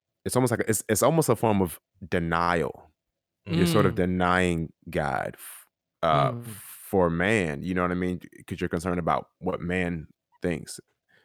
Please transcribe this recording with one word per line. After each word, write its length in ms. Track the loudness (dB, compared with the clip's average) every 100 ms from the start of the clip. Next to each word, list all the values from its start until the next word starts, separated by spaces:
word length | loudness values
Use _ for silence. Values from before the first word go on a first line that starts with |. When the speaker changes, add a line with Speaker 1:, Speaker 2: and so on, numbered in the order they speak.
| _ _
Speaker 1:
it's 120 | -2 0
almost 140 | 2
like 80 | 0
a, 100 | 0
it's, 140 | -2 0
it's 140 | 2
almost 260 | 4 4 2
a 60 | 2
form 260 | 2 2
of 180 | 0 -2 _ _ -4
denial. 840 | -2 0 2 2 2 -2 -6 -20 _ _ _ _ _ -4
You're 160 | 0 2
sort 200 | 4 2
of 80 |
Speaker 2:
Mm. 20 | 2
Speaker 3:
Mm. 60 |
Speaker 1:
denying 680 | 0 2 2 4 2 0 -4 _ -6
God 460 | -4 -2 -2 -6 -10
f-, 300 | -18 -20 -20 _ _ _
uh, 300 | 2 4 2
Speaker 2:
Mm. 280 | -2 -10 -16 -18 -20 -2
Speaker 1:
for 200 | 2 2
man, 520 | 2 2 2 0 -4
you 120 | -4
know 80 | -2
what 100 | 0
I 20 |
mean? 260 | 0 -2 -4 -10 -20 -12
'Cause 140 | -6
you're 80 | -4
concerned 300 | -2 -2 -2
about 280 | 0 -2 -2 _
what 200 | -6 -4
man 480 | -2 -2 -2 -4 -10 _ _ _
thinks. 380 | -4 -4 -8 -18 _ _ _ _